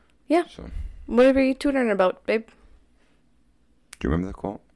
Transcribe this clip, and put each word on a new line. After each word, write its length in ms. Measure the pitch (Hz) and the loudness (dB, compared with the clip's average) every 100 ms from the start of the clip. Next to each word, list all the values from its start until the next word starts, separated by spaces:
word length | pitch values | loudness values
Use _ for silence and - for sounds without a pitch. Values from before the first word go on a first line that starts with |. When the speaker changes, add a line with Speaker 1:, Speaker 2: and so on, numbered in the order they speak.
| _ _ - | _ _ 0
Speaker 1:
Yeah. 160 | 320 339 - | 0 0 -10
Speaker 2:
So. 140 | - - - - - | -12 -10 -10 -12 -4
Speaker 1:
What 280 | 226 262 269 | 4 4 6
are 80 | |
you 100 | 262 269 | 2 0
tutoring 360 | 285 269 240 | -2 0 0
about, 340 | 196 185 - - | 2 0 0 -2
babe? 220 | 220 220 - - - _ _ _ _ _ _ _ _ _ _ - - | -4 -4 -20 -20 -20 _ _ _ _ _ _ _ _ _ _ -20 -8
Speaker 2:
Do 80 | - | -4
you 20 | |
remember 160 | 80 92 | -2 -4
the 60 | |
quote? 280 | - 98 107 _ | -8 -10 -12 _